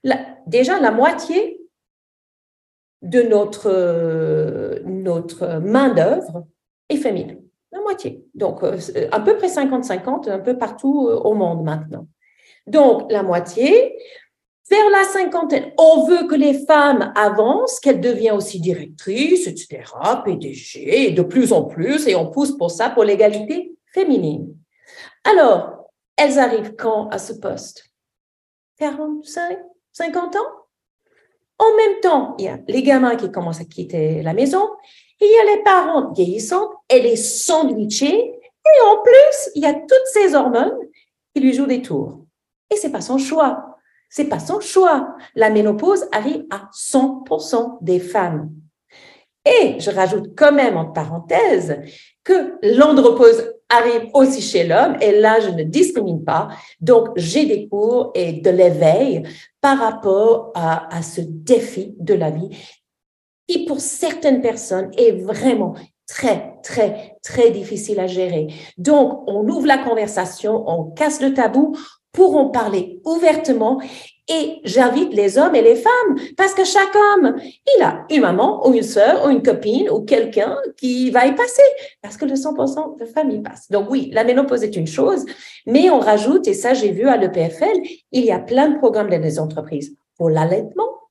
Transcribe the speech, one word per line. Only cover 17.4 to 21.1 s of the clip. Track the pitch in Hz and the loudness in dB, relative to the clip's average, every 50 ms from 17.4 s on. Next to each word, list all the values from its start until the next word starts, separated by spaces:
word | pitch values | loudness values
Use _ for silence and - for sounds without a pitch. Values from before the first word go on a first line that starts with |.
| 214 233 294 403 508 494 - - | 2 2 2 0 -2 -4 -6 -2
qu'elles | - 277 269 269 | 0 0 0 2
deviennent | - 247 240 202 220 226 214 | 0 -2 -2 0 0 0 0
aussi | 202 190 - - 185 | -2 -4 -6 -10 -6
directrices, | 160 180 175 - - - - _ - 190 196 240 285 320 359 359 - | -4 -4 -4 -6 -8 -16 -20 _ -10 -8 -6 -4 0 2 2 0 0
et | 190 160 - | -4 -8 -12
cetera, | - _ 147 131 - - - 120 151 196 240 262 - | -14 _ -16 -18 -18 -18 -14 -6 -2 -2 -2 -2 -4
P | 208 175 - | -6 -6 -6
D | - 135 131 | -8 -14 -14
G, | 120 - - - - - - 175 262 277 | -16 -18 -20 -18 -14 -6 -2 0 2 2
et | 208 | 2